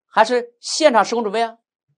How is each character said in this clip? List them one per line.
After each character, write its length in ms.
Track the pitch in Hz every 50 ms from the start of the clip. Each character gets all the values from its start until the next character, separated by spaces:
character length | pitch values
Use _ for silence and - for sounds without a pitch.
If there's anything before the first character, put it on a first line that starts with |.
| _
还 180 | _ _ 202 220
是 320 | 226 247 247 240 240 _ _
现 340 | _ - - - 320 302 240
场 100 | 220 190
施 120 | - 240
工 80 | 226 233
准 100 | 208 190
备 80 | 220
啊？ 160 | 233 226 226 _ _ _ _ _ _ _ _